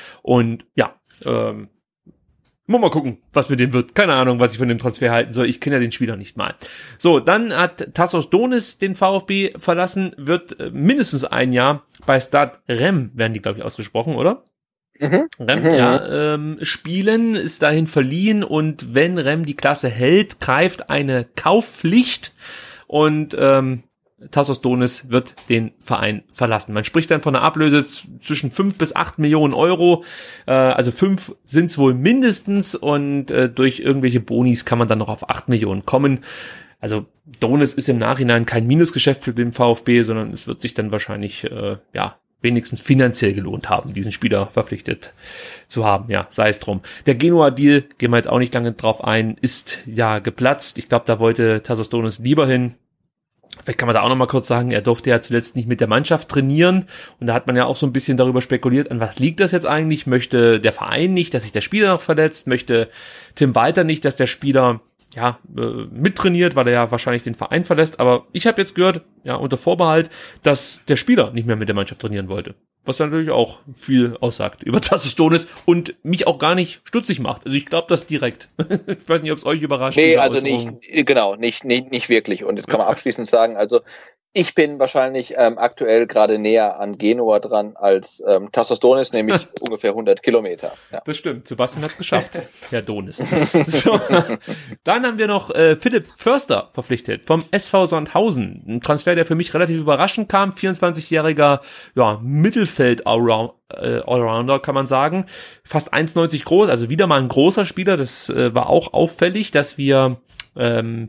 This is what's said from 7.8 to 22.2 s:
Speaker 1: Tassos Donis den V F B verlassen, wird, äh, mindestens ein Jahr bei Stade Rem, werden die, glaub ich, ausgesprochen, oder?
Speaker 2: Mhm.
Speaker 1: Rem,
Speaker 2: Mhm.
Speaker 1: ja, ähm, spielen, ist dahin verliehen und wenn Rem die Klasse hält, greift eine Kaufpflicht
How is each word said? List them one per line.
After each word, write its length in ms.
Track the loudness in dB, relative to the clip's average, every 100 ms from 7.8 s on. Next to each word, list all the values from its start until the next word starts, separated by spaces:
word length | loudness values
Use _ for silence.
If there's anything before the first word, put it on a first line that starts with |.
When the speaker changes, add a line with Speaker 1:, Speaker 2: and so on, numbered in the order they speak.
| -8
Speaker 1:
Tassos 360 | -2 0 -2 0
Donis 480 | 0 2 -2 -4 -4
den 180 | -6 0
V 220 | 0 0
F 80 | -2
B 260 | -2 -2 -4
verlassen, 580 | -2 -2 -2 -4 -6 -6
wird, 400 | -2 -2 -4 -12
äh, 120 | -10
mindestens 540 | 0 2 2 0 -2 -2
ein 260 | -2 0
Jahr 320 | 2 2 0 -6 _ 0
bei 120 | 0
Stade 380 | 2 0 0 -4 -6
Rem, 420 | -2 0 0 -2
werden 200 | -2 -2
die, 80 | -2
glaub 160 | -6 -8
ich, 60 |
ausgesprochen, 520 | -8 -10 -6 -4 -4 0
oder? 300 | 0 -2 _ _ _ _ _ _
Speaker 2:
Mhm. 280 | 0 0 0 -4
Speaker 1:
Rem, 220 | -2 0
Speaker 2:
Mhm. 80 | 2
Speaker 1:
ja, 640 | 4 4 2 0 -2 -2
ähm, 260 | -2 -6 -8
spielen, 720 | -6 -6 -6 -2 0 0 0 -2
ist 260 | -4 -2
dahin 260 | 0 2 0
verliehen 540 | 0 0 0 0 0
und 520 | 0 -2 -2 -4 -2
wenn 240 | 0 0 0
Rem 260 | -2 -2
die 120 | -4 -2
Klasse 340 | -2 0 -4
hält, 500 | 0 4 4 2 -4
greift 500 | -2 0 0 -2 -6
eine 360 | -4 -2 -2 -4 -4
Kaufpflicht 1000 | 2 2 0 -4 2 2 2 -2